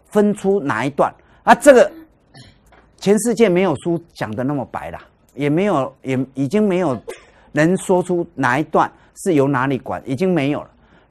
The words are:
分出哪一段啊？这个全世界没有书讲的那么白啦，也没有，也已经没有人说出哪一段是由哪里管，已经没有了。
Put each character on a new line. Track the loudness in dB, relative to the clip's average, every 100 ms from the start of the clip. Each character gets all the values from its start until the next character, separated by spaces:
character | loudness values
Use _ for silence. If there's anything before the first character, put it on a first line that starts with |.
| _
分 | 0 0
出 | 0 -2 -2
哪 | -2 -4 -4
一 |
段 | -2 -2 -4 _ _
啊？ | 2 6
这 | 6
个 | 6 4 0 -20 _ _ -20 -20 _ _ _ _ _
全 | 0 0
世 | 0
界 | 2 2
没 | 2
有 | 0 -2
书 | -4 -6 -6
讲 | -10 -8 -6
的 |
那 | -4
么 | -4 -6
白 | -10 -12
啦， | -14 -18 _ _
也 | -2 0
没 | 2 2
有， | 0 -2 -6
也 | -4 -4 -4
已 | -4 -2
经 | 0
没 | 0 0
有 | -2 -4 -8 -18 -20 _ _
人 | 0 0 0
说 | 0 0
出 | 0 -4 -6 -4
哪 | -2 -2
一 |
段 | 0 0 0 -4 _ -10
是 | -2
由 | 0 2
哪 | 0 -2
里 | -4
管， | -6 -10 -8
已 | -4
经 | -2
没 | 0 -2
有 | -4
了。 | -8 _ _ _ _